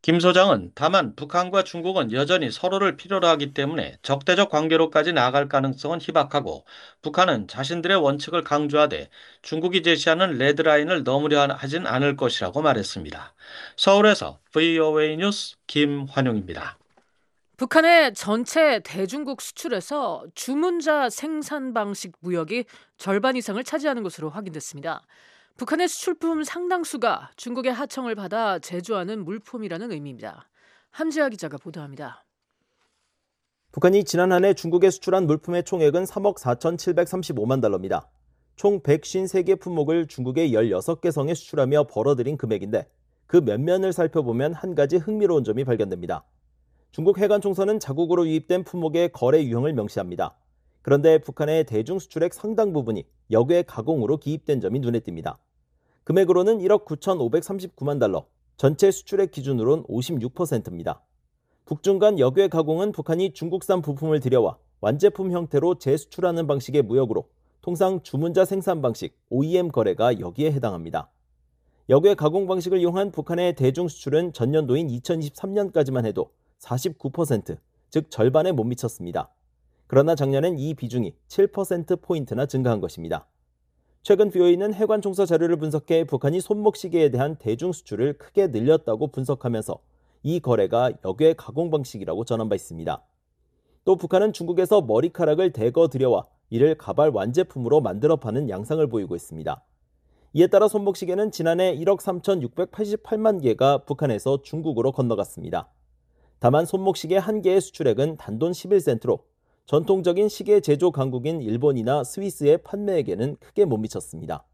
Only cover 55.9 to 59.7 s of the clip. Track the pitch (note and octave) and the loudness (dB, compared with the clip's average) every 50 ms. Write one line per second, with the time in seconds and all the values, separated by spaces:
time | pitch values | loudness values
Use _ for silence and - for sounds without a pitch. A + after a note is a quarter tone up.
55.9 | _ _ _ - D#3 F#3+ F#3+ E3+ F3+ F3+ F#3 G#3 A3+ G#3+ F3+ F#3+ G#3 G3+ - - | _ _ _ 0 2 2 4 4 4 4 4 2 0 2 2 2 2 2 0 -6
56.9 | D#3 C#3+ - G3 F#3+ E3 B2+ A#2 A2+ F3 - - G3 G3 F#3 F3 _ _ C3+ C#3+ | -12 -6 -2 -2 -2 0 0 0 0 -2 -2 -2 -10 -10 -10 -14 _ _ -4 -4
57.9 | D3 C#3 A#2+ G#2 F#2 D2+ - _ _ _ _ _ _ - - C#3 D3+ - G3+ G3 | 0 0 0 0 0 -2 -6 _ _ _ _ _ _ 0 0 0 4 4 2 2
58.9 | F#3+ - - - G3+ F#3+ G3 F3 - C#3+ B2+ C#3 C3+ A#2 A2 B2 | 2 0 -8 -2 0 0 0 0 -4 -8 -4 -2 -2 0 2 2